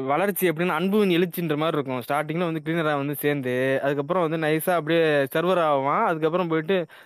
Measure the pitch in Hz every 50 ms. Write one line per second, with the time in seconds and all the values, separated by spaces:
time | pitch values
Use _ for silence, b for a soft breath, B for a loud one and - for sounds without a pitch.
0 | 135 135 143 165 196 202 185 - 185 170 156 160 180 185 151 156 180 196 208 214
1 | 208 185 170 165 185 170 - 180 170 151 147 147 156 165 156 147 127 131 127 123
2 | 117 - 143 151 151 151 156 175 180 165 160 160 143 160 165 170 156 151 147 143
3 | 139 147 143 - 147 147 147 143 127 127 123 127 131 135 135 131 - 143 147 143
4 | 139 151 175 185 165 151 165 165 156 151 156 160 - 185 175 165 151 156 165 165
5 | 160 156 147 143 139 127 - 160 170 185 185 175 160 151 143 135 135 143 160 190
6 | 226 190 165 156 156 156 170 185 180 165 160 160 160 175 196 180 160 B B B
7 | B